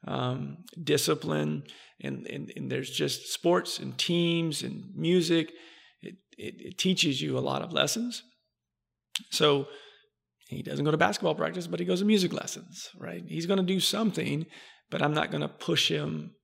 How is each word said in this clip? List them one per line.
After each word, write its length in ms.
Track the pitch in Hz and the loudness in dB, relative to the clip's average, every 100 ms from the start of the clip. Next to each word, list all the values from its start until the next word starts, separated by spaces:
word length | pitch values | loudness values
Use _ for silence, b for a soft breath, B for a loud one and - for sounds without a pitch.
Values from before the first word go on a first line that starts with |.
| - | -6
um, 520 | 139 127 135 143 - - - | -4 -2 -2 -6 -10 -16 -10
discipline, 800 | 151 143 - 151 165 151 151 151 - B B _ | 0 2 2 0 0 0 0 -2 -6 B B _
and, 240 | - 135 - | -8 -8 -8
and, 240 | - 151 - | -10 -10 -8
and 160 | 139 | -6
there's 180 | 131 131 | -4 -4
just 420 | 131 147 - - | -2 -2 -2 -6
sports 460 | - 165 180 175 - | 0 4 2 2 -6
and 180 | 131 127 | -6 -4
teams 640 | - 170 170 170 165 143 | 0 2 2 2 0 -2
and 300 | - - - 143 | -6 -8 -10 -2
music. 560 | 165 180 165 165 156 - B B B B | 4 4 6 2 2 -8 B B B B
It, 140 | - - _ - | -16 -16 _ -12
it, 180 | - - | -12 -12
it 180 | - - | -14 -2
teaches 440 | 185 185 165 131 | 0 2 2 2
you 160 | 151 127 | 0 0
a 20 | |
lot 220 | 139 135 | 0 -2
of 120 | - | -2
lessons. 480 | 160 143 226 240 - - _ _ _ _ _ _ _ _ - - | 0 2 0 -4 -6 -14 _ _ _ _ _ _ _ _ -10 -4
So 360 | - 151 143 139 B B B B _ _ _ - | 4 6 6 2 B B B B _ _ _ -12
he 120 | 139 | -10
doesn't 240 | - 143 147 | -6 0 2
go 60 | |
to 60 | 156 | 4
basketball 380 | 180 202 180 156 | 2 2 0 2
practice, 320 | - 180 170 | 0 -2 -4
but 120 | 170 | -4
he 60 | 175 | 0
goes 140 | 180 | 2
to 60 | 208 | 6
music 280 | 214 180 | 6 4
lessons, 560 | - - - 180 - - 185 | 0 -6 -10 -12 -16 -16 -12
right? 240 | 180 175 170 | -10 -10 -6
He's 180 | 156 170 | -6 0
gonna 180 | 190 | 2
do 160 | 180 190 | 4 2
something, 680 | - 196 220 - 151 143 165 B B B _ | 2 2 0 0 -2 -2 -4 B B B _
but 100 | - | 0
I'm 120 | 147 | 2
not 180 | 151 156 | 2 0
gonna 160 | 151 147 | -2 -4
push 420 | - - 143 - | -4 0 2 2
him. 460 | 151 147 156 156 - | 0 -2 -4 -8 -16